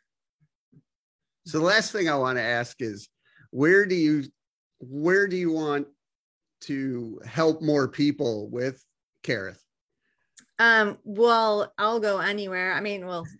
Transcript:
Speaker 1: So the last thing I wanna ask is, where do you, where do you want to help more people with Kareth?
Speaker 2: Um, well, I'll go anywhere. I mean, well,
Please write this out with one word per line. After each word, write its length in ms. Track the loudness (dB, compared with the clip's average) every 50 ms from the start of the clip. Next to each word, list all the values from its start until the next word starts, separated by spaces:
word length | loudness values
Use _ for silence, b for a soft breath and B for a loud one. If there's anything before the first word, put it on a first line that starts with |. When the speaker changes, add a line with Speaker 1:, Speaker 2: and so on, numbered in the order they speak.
| _ _ _ _ _ _ _ _ _ _ _ _ _ _ _ -20 _ _ _ _ _ _ _ _ _ _ _ _ _
Speaker 1:
So 120 | -8 -4 0
the 60 | 0
last 280 | 2 2 2 0 0 -4
thing 160 | -4 -2 0
I 80 | 0
wanna 240 | 0 0 0 -2 -2
ask 400 | -2 -2 -2 -2 -2 -6 -8 -8
is, 280 | -8 -8 -8 -10 -14 -18 _ b b b b b b b
where 360 | -4 0 4 6 6 6 4
do 80 | 4 2
you, 300 | 2 2 2 2 0 -2 -6 -12 _ _ _ _ _ _ _ _ _
where 480 | -18 -14 -8 -4 0 2 2 4 2
do 100 | 2 0
you 140 | -2 0 0
want 360 | 0 0 0 -2 -2 -2 -4 -6 _ _ _ _ _ _ _ _ _ _ _ _ _ _
to 600 | -10 -8 -6 -6 -4 -4 -4 -6 -6 -8 -12 -14 -14
help 380 | -6 -2 2 4 4 2 2 2
more 260 | 2 2 4 2 0
people 640 | 0 0 0 0 2 0 -2 -2 -2 -4 -6 -8
with 340 | -6 -4 -4 -4 -6 -8 _ _ _ _ _ _ _ _ -6
Kareth? 380 | -4 -4 -4 -4 -8 -12 -16 _ _ _ _ _ _ _ _ _ _ _ _ _ _ _ -20 -20 _ _ 2
Speaker 2:
Um, 400 | 4 4 6 4 4 2 -2 -6 _
well, 680 | -10 0 2 4 4 6 4 4 2 2 0 -2 -4 -4 -2
I'll 220 | -2 0 0 0
go 180 | 0 0 0 0
anywhere. 540 | 0 -2 -2 -4 -6 -6 -4 -4 -2 -2 -2
I 80 | -2
mean, 260 | -2 -4 -6 -6 -6
well, 180 | -8 -8 -8 -8 -10 -12 -8